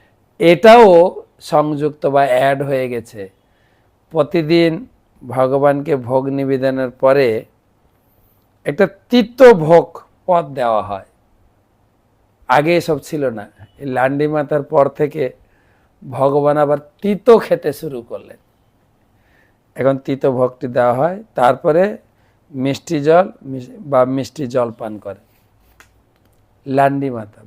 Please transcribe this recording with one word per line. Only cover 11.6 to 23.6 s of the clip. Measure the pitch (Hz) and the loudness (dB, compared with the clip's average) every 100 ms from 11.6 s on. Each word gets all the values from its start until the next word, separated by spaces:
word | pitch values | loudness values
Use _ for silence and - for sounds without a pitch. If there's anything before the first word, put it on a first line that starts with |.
| _ _ _ _ _ _ _ _ - | _ _ _ _ _ _ _ _ 0
আগে | 127 151 175 | 0 2 -2
এসব | 165 143 | -2 -6
ছিল | - 156 131 | -6 -6 -6
না। | 110 101 _ - _ | -6 -14 _ -20 _
এই | 139 | -8
লান্ডি | 127 131 143 151 | -2 -2 0 -2
মাতার | 151 139 151 | -2 -4 -6
পর | 139 151 139 | -2 0 0
থেকে | - 151 156 127 - _ _ _ _ _ _ 147 | -2 -6 -4 -8 -8 _ _ _ _ _ _ -14
ভগবান | 123 135 143 143 151 | -4 -2 0 0 0
আবার | 143 147 - _ | 0 -2 -6 _
তিতো | 202 208 - 220 | -6 -2 4 4
খেতে | - 170 160 | 2 -4 -4
শুরু | 135 160 127 | -8 -12 -14
করলেন। | 113 104 101 - _ _ _ _ _ _ _ _ _ _ _ _ _ | -14 -18 -18 -20 _ _ _ _ _ _ _ _ _ _ _ _ _
এখন | - 135 135 | -4 -2 -2
তিতো | - 135 139 | -6 -4 -2
ভোগটি | 127 127 - 127 | 0 -4 -4 -6
দেওয়া | 123 123 | -2 0
হয়, | 123 160 190 226 | 0 -2 -4 -10
তারপরে | - 123 127 - 160 202 220 _ _ _ _ _ | 0 0 2 0 0 0 -4 _ _ _ _ _
মিষ্টি | 135 135 135 - 160 | -8 -6 -6 -6 -4
জল | 143 170 202 - 135 | 2 2 2 -8 -16
মিশ-, | 131 | -16